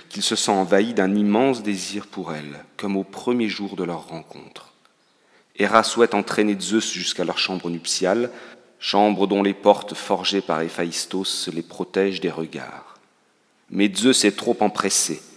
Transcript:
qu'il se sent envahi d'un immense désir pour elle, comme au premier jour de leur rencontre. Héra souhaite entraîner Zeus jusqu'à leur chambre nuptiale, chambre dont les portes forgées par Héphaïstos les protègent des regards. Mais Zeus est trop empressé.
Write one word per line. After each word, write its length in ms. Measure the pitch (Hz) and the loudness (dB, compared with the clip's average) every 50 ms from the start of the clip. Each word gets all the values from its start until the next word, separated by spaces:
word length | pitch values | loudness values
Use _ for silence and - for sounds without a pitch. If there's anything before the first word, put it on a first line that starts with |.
| - - | -16 -12
qu'il 140 | - 101 - | -8 -4 -2
se 120 | - 113 | -2 -2
sent 160 | - - - | 0 2 2
envahi 420 | 101 95 95 85 98 98 110 120 117 | 2 2 4 4 4 4 4 4 2
d'un 220 | 104 95 95 101 | 0 0 2 2
immense 480 | 104 104 104 104 113 135 139 127 117 104 | 2 2 4 4 4 4 2 2 0 -2
désir 440 | 104 101 92 - - 101 104 101 - | -6 -4 -4 -6 -8 -8 -10 -10 -12
pour 260 | - 101 87 82 80 | -12 -10 -8 -8 -8
elle, 320 | 76 73 73 71 73 - - _ | -10 -10 -12 -14 -16 -18 -20 _
comme 220 | - - 101 98 98 | -8 -6 -2 -2 -2
au 60 | 95 | -4
premier 440 | - - - - 127 123 123 113 104 | -4 -8 -8 -2 -2 0 0 0 -2
jour 300 | 92 - 101 95 98 90 | -4 -6 -8 -8 -6 -6
de 80 | 90 | -6
leur 220 | 85 85 80 - - | -4 -6 -8 -10 -12
rencontre. 680 | 82 80 78 - - - - - - - - - _ _ _ _ _ _ _ _ _ _ _ _ _ _ _ _ _ | -14 -14 -14 -16 -20 -20 -20 -20 -20 -20 -20 -20 _ _ _ _ _ _ _ _ _ _ _ _ _ _ _ _ _
Héra 280 | - 104 98 107 113 110 | -2 0 4 6 6 4
souhaite 320 | - - 117 117 110 104 | 4 4 4 4 4 4
entraîner 420 | 101 98 - - 110 107 107 101 95 | 2 0 0 0 2 2 2 2 -2
Zeus 320 | 90 87 107 113 - - | -2 0 0 0 0 -2
jusqu'à 320 | - 90 87 - - - 87 | -6 -6 -6 -6 -4 -4 -4
leur 140 | 85 87 - | -4 -2 -2
chambre 320 | - - 95 87 - 87 | -2 -2 -4 -4 -6 -6
nuptiale, 600 | 85 82 - - - - 95 90 101 117 120 120 - - - - - - _ _ _ - | -6 -6 -6 -4 -4 0 2 2 2 2 0 -2 -4 -10 -20 -20 -20 -20 _ _ _ -10
chambre 480 | - - - 101 104 107 101 90 98 95 | -4 0 4 4 4 4 4 2 2 2
dont 160 | 101 101 101 | 4 2 2
les 100 | 101 98 | 2 0
portes 400 | - - 104 101 - - - - | 2 6 4 4 4 2 -10 -10
forgées 480 | - - - 101 90 92 - 98 98 | -8 -4 -2 -2 -2 0 0 -2 -2
par 200 | - - 80 80 | -2 -2 -2 -2
Héphaïstos 880 | 82 82 - - 87 85 82 - - - - 95 95 - - - - 92 80 | -2 -4 -4 -4 -6 -4 -4 -6 -8 -6 -6 -6 -4 -4 -4 -6 -6 -6 -6
les 80 | 85 | -8
protègent 580 | 85 - - - 90 - - 95 98 98 95 85 | -8 -10 -8 -10 -8 -4 0 0 2 2 0 -2
des 120 | - 85 | -4 -6
regards. 680 | 78 80 80 78 - 69 64 - - - - - - - _ _ _ _ _ _ _ _ _ _ _ _ _ - | -4 -4 -8 -8 -8 -12 -14 -14 -16 -18 -20 -20 -20 -20 _ _ _ _ _ _ _ _ _ _ _ _ _ -6
Mais 200 | - 92 101 104 90 | -2 0 0 0 0
Zeus 300 | 92 110 131 123 - - | 2 2 4 4 6 4
est 100 | 104 98 | 2 2
trop 220 | - - 123 113 - | 2 -2 -2 0 2
empressé. 640 | 107 101 - - - 95 - - - - 78 - - - - | 0 0 0 0 -2 0 2 0 0 0 -4 -8 -10 -20 -20